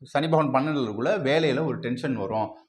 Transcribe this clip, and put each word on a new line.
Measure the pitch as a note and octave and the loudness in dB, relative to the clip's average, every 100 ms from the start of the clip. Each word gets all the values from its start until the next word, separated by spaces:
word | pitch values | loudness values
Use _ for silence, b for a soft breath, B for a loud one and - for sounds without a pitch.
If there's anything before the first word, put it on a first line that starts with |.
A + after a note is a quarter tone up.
சனி | - C#3+ D#3+ | -6 -2 2
பகவான் | D#3+ D3 | 2 4
பன்னெண்டுல | B2+ D3+ D3 | 2 0 0
இருக்கக்குள்ள | A#2 G#2 C#3 G#3 | -2 -2 -2 0
வேலையில | C3+ D#3 D#3 C3 D#3 | 2 2 2 2 0
ஒரு | A#2 | -2
டென்ஷன் | A#2+ A#2+ C#3+ A#2 | -4 -4 -4 -4
வரும். | G2 A2 G#2+ B | -2 -2 -4 B